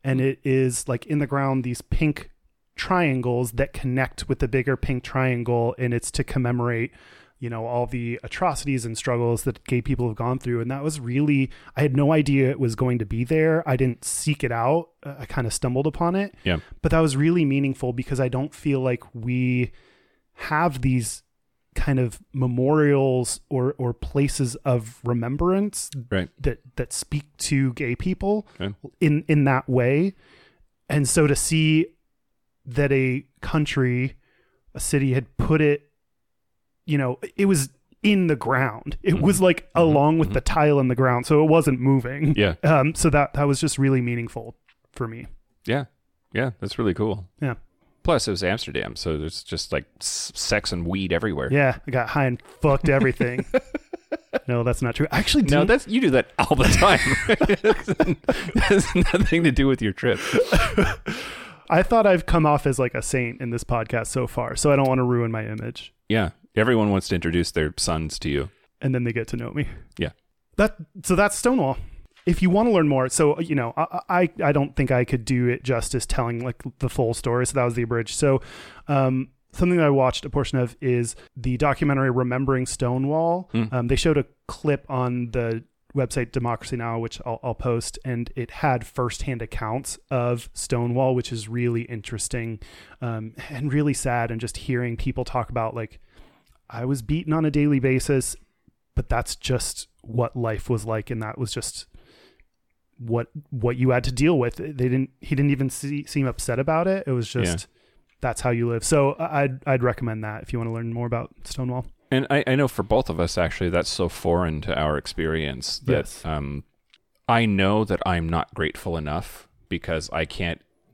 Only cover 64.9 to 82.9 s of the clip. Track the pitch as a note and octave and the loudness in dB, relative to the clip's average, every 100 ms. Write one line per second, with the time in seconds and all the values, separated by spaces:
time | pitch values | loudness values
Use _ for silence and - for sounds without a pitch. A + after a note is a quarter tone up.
64.9 | C3 B2 A#2+ A#2 A2 A2 G#2+ A2+ - - | 4 2 2 0 -2 -6 -8 -8 -10 -16
65.9 | _ - A2 F2 - _ G#2+ A2+ A#2 G#2 | _ -2 0 0 -4 _ 2 4 4 4
66.9 | F#2+ - F2+ E2 F2 E2 E2 D2+ - - | 2 2 -2 2 0 0 0 -2 -2 -2
67.9 | D#2+ D#2 - D#2 C#2+ - _ _ - C#3 | -2 -4 -6 -4 -2 -4 _ _ -6 -2
68.9 | B2+ A#2+ A#2 A2 A#2+ A#2 D3 C#3+ - - | -2 -2 -4 -6 -8 -6 -4 -6 -8 -12
69.9 | - - - _ _ _ - G#3+ - D#3+ | -6 -6 -8 _ _ _ 0 0 0 -18
70.9 | F#3+ - F3+ G3+ - B3 C4 C3+ - - | -8 0 2 2 2 0 2 0 -4 -8
71.9 | - - _ - E3+ F#3 G3 A#3 F#3+ D3+ | -16 -20 _ 0 2 4 4 4 4 4
72.9 | C3+ B2+ - D3+ D3 E3+ C#3+ A#2 D3 E3 | 2 0 2 2 2 0 -2 -2 -4 -4
73.9 | F3+ - F3+ F3+ - D3+ D3 C#3 - C3 | -6 0 2 2 0 2 2 0 0 2
74.9 | B2+ B2 B2+ A2 B2+ B2 B2 B2+ A#2 - | 2 2 -2 0 2 2 0 -2 -2 -2
75.9 | B2+ - - A#2+ A#2 B2+ - B2+ - B2+ | -4 -2 -2 -2 -4 -6 -8 -10 -6 -4
76.9 | - A#2 A2+ B2 B2 B2 C3+ B2 A#2 A#2 | 0 0 0 -2 0 0 0 0 -2 -2
77.9 | A#2 A2 - D3 C3+ - - - - - | -2 -4 0 2 2 -2 -20 -20 -12 -2
78.9 | C#3 C3 C3 C3 _ _ - F3+ F3 D3 | 0 2 0 -4 _ _ 0 2 4 4
79.9 | C#3 B2+ - C#3+ D3 B2+ C3 A#2+ - C3 | 4 2 0 -4 -4 0 0 -2 -2 -2
80.9 | A#2+ A#2 - - - B2 B2 D3 C3 D3 | 0 -2 -8 -16 -6 -4 0 0 2 2
81.9 | C3+ C3+ B2 B2 B2+ C#3 B2+ B2+ - B2 | 2 2 0 0 -2 0 0 -2 -2 -2